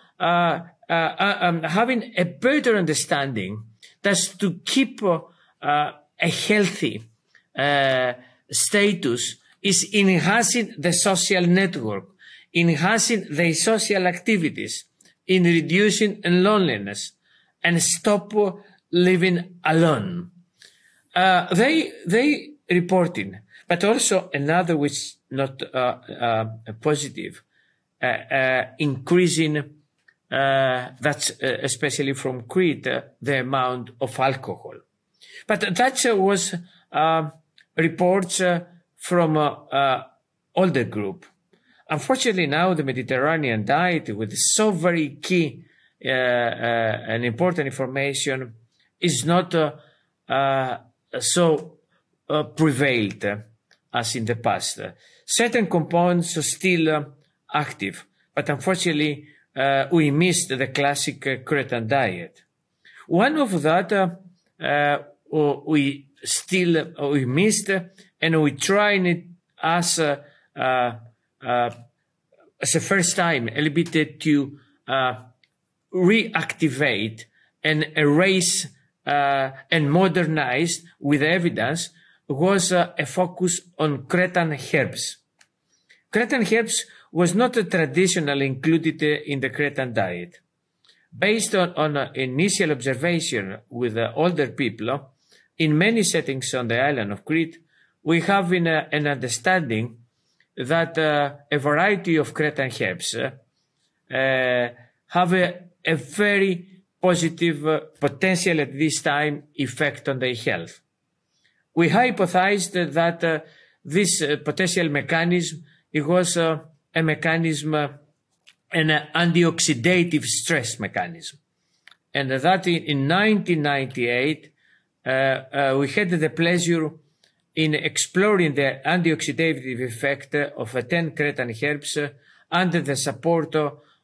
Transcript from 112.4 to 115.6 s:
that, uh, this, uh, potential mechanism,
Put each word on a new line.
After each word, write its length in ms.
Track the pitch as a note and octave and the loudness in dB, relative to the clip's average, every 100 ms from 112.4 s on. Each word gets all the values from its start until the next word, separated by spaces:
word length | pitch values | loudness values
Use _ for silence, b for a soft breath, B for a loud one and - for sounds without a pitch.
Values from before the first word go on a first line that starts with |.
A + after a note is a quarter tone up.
| F#3+ G3+ F3 F3+ D#3+ | 2 0 -2 -4 -2
that, 300 | D3+ E3+ E3+ | 0 0 0
uh, 160 | E3 D#3 b b b b | -2 -2 b b b b
this, 380 | C#3 E3+ F3+ - | -4 0 0 0
uh, 160 | D3 D3 | 0 -2
potential 460 | D3+ D3 F3+ F#3 D#3+ | -4 -2 0 0 0
mechanism, 760 | C#3+ - E3 E3+ F3 E3+ - | -2 -2 0 2 0 -2 -8